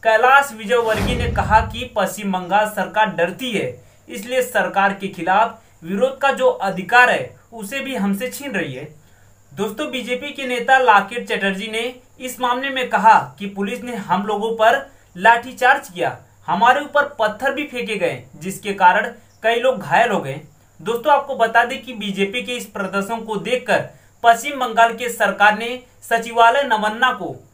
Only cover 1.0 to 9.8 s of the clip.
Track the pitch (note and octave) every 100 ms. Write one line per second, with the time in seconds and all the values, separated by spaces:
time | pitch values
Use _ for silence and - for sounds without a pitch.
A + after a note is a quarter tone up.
1 | G3 B3 A#3+ G3+ - G#3+ A3+ C#4 B3 -
2 | F#3+ G3+ G3+ F#3 F3 G3 G#3 G3+ F3 G#3+
3 | G#3+ E3 E3+ - B3+ G3+ - - - _
4 | _ B3 A#3+ B3+ B3 G#3 F3+ G3 G3 F#3+
5 | G3 - E3+ G3 A3+ - _ _ E3 G3
6 | C4 C4+ C#4 B3+ B3+ - F#3+ F3+ F3+ A#3+
7 | B3 E3 B2+ - _ A3+ G3+ C4+ C4 B3+
8 | G3 G3 B3+ - C#4 G#3 D3+ B2+ D3 -
9 | _ _ _ _ _ C#3 G#3 G#3